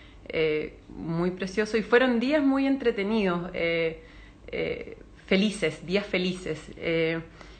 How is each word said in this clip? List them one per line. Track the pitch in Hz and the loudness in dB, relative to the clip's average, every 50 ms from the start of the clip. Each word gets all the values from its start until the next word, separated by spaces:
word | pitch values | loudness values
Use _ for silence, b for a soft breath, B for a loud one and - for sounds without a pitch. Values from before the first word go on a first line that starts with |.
| B B B B B - | B B B B B -6
eh, | - 160 156 156 151 151 - - - - - - | -2 0 0 2 2 0 -2 -4 -10 -14 -20 -18
muy | - - 98 156 165 165 175 185 185 | -14 -10 -6 -4 -2 0 0 0 -2
precioso. | - 202 190 - 220 214 214 - | -2 -6 -4 -2 -2 -2 0 0
Y | 226 202 | 0 0
fueron | - 240 247 262 254 240 226 | 6 6 6 6 6 4 2
días | 240 262 302 311 277 | 2 2 2 4 4
muy | 277 269 269 269 | 4 4 4 4
entretenidos, | 269 269 269 269 240 233 208 196 202 220 226 202 185 175 175 170 175 - | 2 2 2 2 0 0 0 0 0 2 2 2 2 2 0 -2 -4 -4
eh, | - 170 165 165 165 165 160 160 B B B B B B B B B B - | -2 0 0 0 0 0 -2 -2 B B B B B B B B B B -10
eh, | - - - - - - - - - - - - - - - | -6 -4 -4 -4 -4 -6 -8 -12 -14 -18 -18 -20 -20 -18 -2
felices, | - 196 190 208 214 190 - 180 156 147 - - | 2 4 4 4 4 2 0 -2 -2 -2 -2 -8
días | - 180 202 202 | -2 -2 -2 -2
felices. | - - 185 180 185 180 - - 170 160 147 - - 143 | 0 -2 0 0 0 -2 -4 -6 -6 -8 -8 -8 -16 -14
Eh, | - - 170 165 165 165 160 165 165 160 B B B B B B B | -8 -4 -2 0 2 2 0 0 -2 -6 B B B B B B B